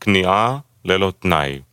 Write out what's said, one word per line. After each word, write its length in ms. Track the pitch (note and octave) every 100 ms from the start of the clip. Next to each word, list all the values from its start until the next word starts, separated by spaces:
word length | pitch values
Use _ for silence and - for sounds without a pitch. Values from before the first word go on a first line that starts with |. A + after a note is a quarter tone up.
כניעה 580 | - F#2+ F#2 G2 A#2 C3+ - _
ללא 280 | F2 F#2 F#2+ F2+
תנאי. 420 | F#2 E2 C#2+ C#2 C2+